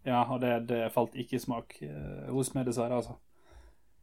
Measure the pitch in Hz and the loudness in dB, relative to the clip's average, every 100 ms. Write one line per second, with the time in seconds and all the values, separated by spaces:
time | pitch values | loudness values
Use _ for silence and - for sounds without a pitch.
0 | 131 123 135 131 123 117 117 117 113 - | 0 2 2 2 2 2 2 0 2 2
1 | 110 127 120 123 - 117 - - 147 147 | 2 0 -2 -2 -2 -4 -6 -12 -10 -8
2 | 143 92 - 131 127 135 123 117 117 123 | -8 -8 -2 0 0 0 0 2 2 0
3 | 104 - - - - - - - - - | -2 -8 -20 -20 -20 -20 -20 -20 -20 -20